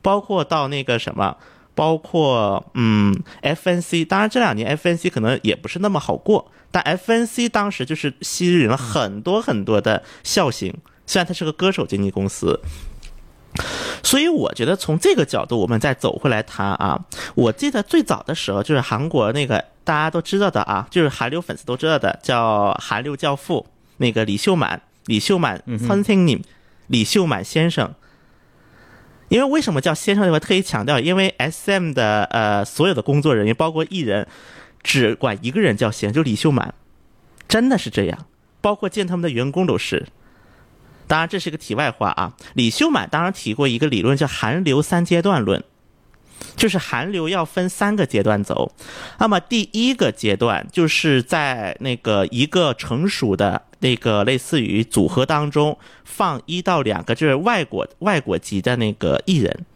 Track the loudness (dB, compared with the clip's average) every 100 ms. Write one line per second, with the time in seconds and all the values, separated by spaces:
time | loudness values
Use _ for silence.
0 | 2 0 0 -2 0 -2 -2 -4 -2 -2
1 | -2 -2 -2 -2 -18 -20 _ -2 0 0
2 | 0 0 2 2 2 -2 -4 0 4 4
3 | 4 2 -4 -6 -4 -2 0 0 0 -2
4 | 0 0 2 2 0 0 -2 -2 0 0
5 | -2 0 0 0 0 -2 -4 -4 -2 -2
6 | -2 -4 2 0 0 _ _ -4 -2 -4
7 | 0 0 0 -2 0 0 -2 -4 -6 -4
8 | -4 -6 -10 -2 4 4 4 2 0 -2
9 | -2 -4 -2 -2 0 -2 2 2 2 0
10 | -2 -16 -4 0 0 -2 -8 -10 -18 _
11 | -4 -2 -2 -4 -6 0 0 0 -2 0
12 | -2 -2 -4 -2 -2 -2 -4 -12 -14 -16
13 | -18 -20 -20 -20 -18 -10 -8 -8 -8 -6
14 | 0 2 4 2 0 0 0 0 0 2
15 | 4 4 2 0 -2 0 2 2 0 0
16 | -2 0 0 0 -2 -4 -4 -2 -2 -2
17 | -6 -14 -6 2 2 2 -2 -2 2 2
18 | 2 -2 -4 -6 -2 -2 0 0 0 -2
19 | -2 0 0 0 0 -2 -2 _ -2 0
20 | 0 -2 -2 0 0 0 -2 -4 -2 0
21 | 0 0 -4 -4 -6 -10 -8 -4 0 0
22 | 0 -4 -2 0 2 2 2 -2 -4 -6
23 | -4 -6 -4 -4 -2 -4 -4 _ _ _
24 | 0 0 0 0 0 2 0 -4 _ _
25 | -2 -2 2 2 2 -2 -6 -4 0 0
26 | 4 4 4 2 -4 -20 _ _ _ 0
27 | 2 2 2 0 -2 0 0 0 -4 -6
28 | _ _ _ _ _ _ _ -20 -20 -20
29 | -20 -20 0 2 2 2 0 0 0 -2
30 | 0 2 4 2 2 0 0 -2 0 0
31 | 2 2 0 0 -4 -4 -2 0 0 0
32 | 2 2 0 0 0 0 -2 0 0 0
33 | 0 2 2 2 2 2 0 -2 -4 -4
34 | -2 -2 -4 -12 -20 -20 -20 _ -2 2
35 | 2 2 -2 -2 -4 0 2 2 0 0
36 | -2 0 0 2 2 2 -2 -10 _ _
37 | _ _ _ -20 -2 0 2 0 0 -2
38 | -2 -4 -12 _ _ _ -2 0 -4 -4
39 | -4 -2 -2 -2 -2 0 0 0 0 -4
40 | -4 _ -20 _ -20 -20 _ _ -20 -20
41 | -2 0 0 -4 -4 -6 -4 -2 -2 0
42 | -2 -2 -6 -8 -10 0 0 2 2 2
43 | 0 -2 -2 -4 -6 0 0 2 0 2
44 | 2 2 0 -2 -2 0 2 2 2 0
45 | 2 2 2 2 2 0 -2 _ _ _
46 | _ _ _ -20 -20 0 0 0 -2 -4
47 | -4 -4 -2 -2 -2 -2 -4 0 0 2
48 | 0 2 2 0 0 -2 -4 -6 -20 -18
49 | -18 -2 0 0 0 -2 -2 0 0 2
50 | 0 0 -2 0 0 0 -2 0 2 2
51 | 2 2 2 -2 0 -2 -6 -6 -6 -4
52 | 0 0 0 0 0 2 0 -2 -4 -2
53 | -2 -2 -2 2 0 0 _ -4 -2 0
54 | 2 2 2 0 0 -2 0 0 0 2
55 | 2 2 0 0 0 0 0 -2 -12 -20
56 | -20 -2 -2 -2 -6 -6 0 0 0 -2
57 | -2 0 2 2 2 0 -2 -4 -6 -4
58 | -2 0 0 -4 -2 -2 0 0 0 0
59 | 0 0 2 2 2 -2 -10